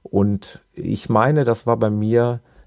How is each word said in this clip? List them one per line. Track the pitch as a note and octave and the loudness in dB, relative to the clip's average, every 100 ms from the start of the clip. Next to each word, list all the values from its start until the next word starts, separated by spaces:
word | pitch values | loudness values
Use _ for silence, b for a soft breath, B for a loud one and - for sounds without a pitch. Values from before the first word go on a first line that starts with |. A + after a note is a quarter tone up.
Und | - G2+ G2+ G2+ - - _ | -4 0 0 -2 -8 -20 _
ich | - - - - | -10 -6 -6 -2
meine, | A2 B2 D3+ | 2 2 2
das | B2 A2+ A#2+ | 2 0 0
war | A#2 | 0
bei | A2 | 0
mir | G#2 G#2+ A#2 A#2+ A#2+ b b | 0 0 2 2 -2 b b